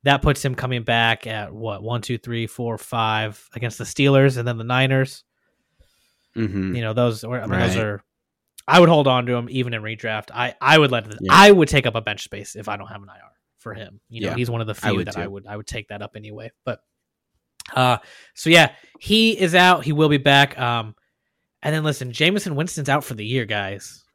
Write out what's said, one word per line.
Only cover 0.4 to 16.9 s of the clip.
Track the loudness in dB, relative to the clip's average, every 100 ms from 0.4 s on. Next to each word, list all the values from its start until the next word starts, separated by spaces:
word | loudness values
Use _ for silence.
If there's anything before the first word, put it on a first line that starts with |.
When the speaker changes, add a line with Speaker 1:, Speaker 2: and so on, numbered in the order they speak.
Speaker 1:
him | -4 -6
coming | -6 -6
back | -2 2 2 0 -4
at | -10 -10
what, | -10 -10 -8
one, | -6 -6
two, | -6 -8
three, | -6 -8 -8
four, | -8 -8 -8
five | -8 -4 -2 -2 -4 -10 _
against | -10 -10 -8
the |
Steelers | -12 0 4 6 4 2
and | -6
then | -6
the |
Niners. | -4 0 2 0 -2 -6 _ _ _ _ _ _ _ _ _ _ _ -6
Speaker 2:
Mm-hmm. | -4 -4 -4 -4
Speaker 1:
You |
know, | -4
those, | 0 0 -2
I | -8
mean, | -8
those | -4 0 0 0
Speaker 2:
Right. |
Speaker 1:
are, | -2 -6 _ _ _ _ _ -16 4
I | 6
would | 8
hold | 6 4
on | 2 0
to | -2
him | -2
even | -4 -4 -6
in |
redraft. | -8 -10 -6 -8 -8
I, | -6 -6 -2
I | 4 6
would | 4
let, | 0 -4
the, | -10
Speaker 2:
Yeah. | 4
Speaker 1:
I | 8 10
would | 8 6
take | 2 0
up |
a | -4
bench | -6 -10
space | -12 -14 -16 -14
if | -10
I | -10
don't | -12
have | -18
an | -20
I | -20
R | -20 _ _ _
for | -18
him. | -16 -18 -20 _
You | -10
know, | -6
Speaker 2:
Yeah, | -4
Speaker 1:
he's | -4
one | -4
of | -6
the | -6
Speaker 2:
I | -2
Speaker 1:
few | -2
Speaker 2:
would | -4
Speaker 1:
that | -8
I | -10
Speaker 2:
too. |
Speaker 1:
would, | -12 -14
I | -14
would | -12
take | -14 -12
that | -14
up | -14 -16
anyway. | -18 -18 -18 _
But, | -12 -12 _